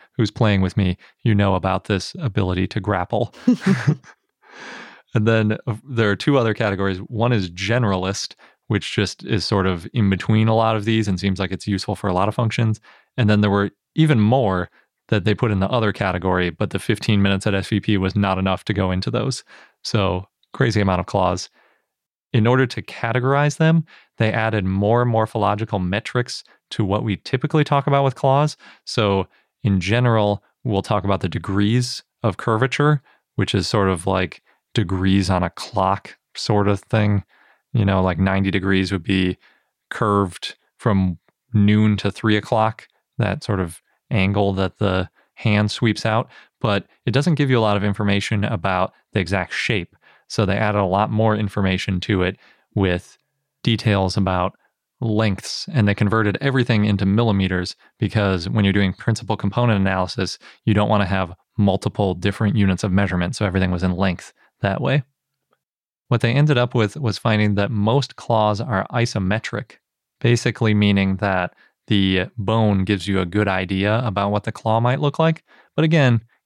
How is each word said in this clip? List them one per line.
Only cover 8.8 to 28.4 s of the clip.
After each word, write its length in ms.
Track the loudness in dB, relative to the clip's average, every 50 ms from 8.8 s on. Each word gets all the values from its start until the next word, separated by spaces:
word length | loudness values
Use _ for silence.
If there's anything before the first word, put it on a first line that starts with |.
| -2 -2 -2
just 300 | -2 -2 -2 -4 _ -6
is 200 | -4 -4 -2 -2
sort 220 | 0 0 0 2
of 200 | 0 -2 -4 -6 -6 -2
in 180 | 0 2 2
between 380 | 2 0 0 0 2 2 4 4
a 80 | 2
lot 200 | 2 2 2 0
of 80 | 0 0
these 220 | 0 0 0 0
and 120 | 0 -2 -2
seems 200 | -2 -2 -2 -2
like 140 | -2 -4 -4
it's 160 | -6 -4 -2
useful 260 | -2 -2 -2 -4 -6
for 140 | -4 -2 -2
a 40 | 0
lot 160 | 2 0 0
of 60 | 0
functions. 460 | -2 -2 -2 0 0 0 0 -2 -4 _ -20 -20 _ _ _ _
And 140 | 0 2 2
then 100 | 4 4
there 100 | 4 2
were 200 | 2 2 0 -2 -4 _ _ _ _
even 240 | 2 2 4 4 4
more 500 | 4 4 2 2 2 0 0 -2 -4 -6 _ _ _ _ _ _ _ _
that 160 | -2 0 2
they 100 | 0 0
put 160 | 0 0 0
in 100 | 0 0
the 80 | 0 0
other 240 | 0 0 0 0 -2
category, 580 | 0 -2 -2 -2 -2 0 0 0 2 0 -2
but 200 | -2 -4 -6 -4
the 80 | -4 -6
fifteen 440 | -2 -2 -2 -2 0 0 2 2 4
minutes 240 | 2 2 0 0
at 80 | -2 -2
S 140 | -2 -2 -2
V 100 | -2 -2
P 180 | 0 0 0
was 200 | 0 0 0 0
not 220 | 0 0 0 0 0
enough 260 | 0 -2 -2 -2 -4
to 100 | -4 -2
go 160 | -2 0 0
into 200 | -2 -2 -4 -4
those. 340 | -4 -4 -4 -4 -6 -8 -12 _ -20 -20 -20 _ _ _ _
So 440 | -4 0 0 0 0 -2 -4 -6 _ _ _ _ _ _
crazy 280 | -2 0 0 2 2
amount 200 | 2 2 2 0
of 60 | -2
claws. 420 | -2 -2 0 0 0 0 -2 -8 -12 _ _ _ _ _ _ _ _ _ _ _ _ _ _ _ _ 0
In 140 | 2 4
order 200 | 4 4 4 2
to 160 | 0 -2 -10 -12
categorize 760 | -12 -12 -8 -6 -2 -2 -2 0 0 2 2 2 0 0 2
them, 260 | 2 4 4 4 2 -2 -12 -20 _ _ _ _
they 140 | -2 0 0
added 320 | 0 -2 0 0 -2 -2
more 400 | 0 0 0 2 2 2 2 2
morphological 760 | 2 2 0 0 -2 -2 -2 0 0 0 0 -4 -4 -4 -4
metrics 640 | -2 -2 -2 -4 -4 -4 -4 -4 -4 -4 -8 -16 -16 _ _ _ _ _
to 140 | -6 -4 -2
what 200 | -2 0 -2 0
we 140 | -2 -4 -4
typically 440 | _ -6 -6 -4 -4 0 0 0 0
talk 240 | 2 0 0 2
about 160 | 2 2 2 2
with 140 | 0 -2
claws. 400 | 0 0 2 2 2